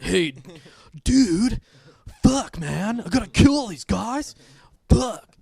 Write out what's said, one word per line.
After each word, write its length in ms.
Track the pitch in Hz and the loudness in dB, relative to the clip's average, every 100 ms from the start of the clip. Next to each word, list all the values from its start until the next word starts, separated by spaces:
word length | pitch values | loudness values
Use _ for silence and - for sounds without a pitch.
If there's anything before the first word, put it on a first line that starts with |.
Hey, 320 | 139 185 160 135 - 165 - - - 156 | -2 -2 -2 -8 -20 -20 -20 -20 -20 -10
dude, 580 | - 262 240 165 240 220 _ _ - _ - - | 0 2 2 2 0 -2 _ _ -20 _ -20 2
fuck, 360 | - 269 240 - | 2 2 -4 -10
man, 420 | 151 147 202 233 | -8 -4 -4 -6
I 40 | 180 | -4
gotta 200 | 254 208 | -4 -2
kill 240 | - 285 | 4 4
all 120 | 294 240 | 4 -2
these 160 | 165 | -10
guys. 500 | - 185 214 269 294 - - - _ _ _ | -6 -6 -4 -8 -8 -16 -20 -20 _ _ _
Fuck. 460 | - 254 196 _ _ | 2 2 -8 _ _